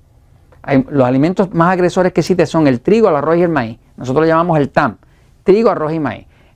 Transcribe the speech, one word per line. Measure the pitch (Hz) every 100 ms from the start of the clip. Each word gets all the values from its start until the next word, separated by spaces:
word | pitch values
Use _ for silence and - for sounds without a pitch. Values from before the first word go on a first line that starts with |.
| _ _ _ _ _ -
hay, | - 139 131
los | 143
alimentos | 123 131 156 190 190
más | 165 170
agresores | 185 180 190 185
que | 180
existen | 156 180 156
son | 165 147
el | 123
trigo, | - 220 220
el | 147
arroz | 139 170
y |
el | 175
maíz. | 156 110 117 _ -
Nosotros | 123 135
lo | 160
llamamos | 160 175 160
el | 139
tam, | - 139 98 _ _ _ _
trigo, | - 202 226
arroz | 156 151
y | 160
maíz. | 139 98 - _ _